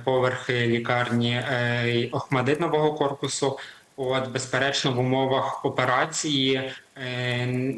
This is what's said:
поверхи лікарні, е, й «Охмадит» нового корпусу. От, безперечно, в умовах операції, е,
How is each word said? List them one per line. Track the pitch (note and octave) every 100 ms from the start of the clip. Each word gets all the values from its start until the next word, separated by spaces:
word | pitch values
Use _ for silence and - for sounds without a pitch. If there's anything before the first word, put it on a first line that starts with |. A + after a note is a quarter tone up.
поверхи | C3 B2+ B2+ B2 - B2 A#2+
лікарні, | A#2 A#2 B2 A#2 A#2+ A#2+ B2 B2
е, | B2 A#2+ A#2+ A#2+
й | A#2+ A#2+
«Охмадит» | C#3 - C3 B2 D3+
нового | E3 D3+ D3+
корпусу. | D3+ C#3 C#3 C3+ - C#3 C3 - - - -
От, | B2+ C3 -
безперечно, | B2 - C3 C#3 - C#3
в | B2
умовах | B2+ C3 C3 C3 - -
операції, | C#3 C3 B2+ B2+ D#3 D#3 D#3+ C#3 C3 C3 C3 - - C3+
е, | B2+ B2 B2 B2 B2 B2+ C3